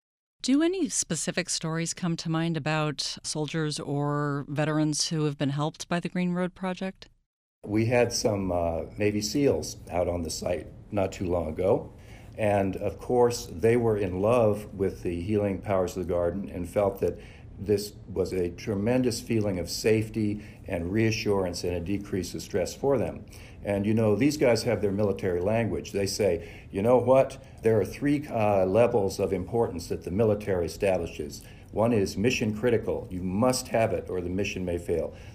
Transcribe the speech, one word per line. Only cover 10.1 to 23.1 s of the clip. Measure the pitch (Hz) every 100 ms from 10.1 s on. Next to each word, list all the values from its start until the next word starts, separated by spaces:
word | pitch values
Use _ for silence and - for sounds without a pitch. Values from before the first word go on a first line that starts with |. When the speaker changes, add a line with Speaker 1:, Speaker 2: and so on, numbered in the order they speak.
| 87
Speaker 2:
the | 80
site | - 87 87 - - -
not | 101 95
too | - 92
long | 87 80
ago. | 80 90 131 - - - - - -
And | 107 101 98 90
of | 85 -
course, | - 123 120 120 -
they | 87 113 120
were | 117 107
in | 98 90
love | 104 123 110 104 -
with | - 95 -
the | 95 87
healing | 90 104 101 92
powers | 92 98 90
of | 95 85
the |
garden | 87 87 87 87
and | 80 85
felt | 104 98 -
that | 90 - - - - -
this | 98 101 - - -
was | 98 87
a | 92 87
tremendous | 87 - 101 104 127 123 110
feeling | - 113 104 95
of | 87
safety | - 117 110 110 113 107 104 - - -
and | 90 82
reassurance | 104 113 110 104 98 90 85
and | 90
a | 87
decrease | 85 101 - 95 87
of | 82
stress | - 98 85
for | - 135 135
them. | 85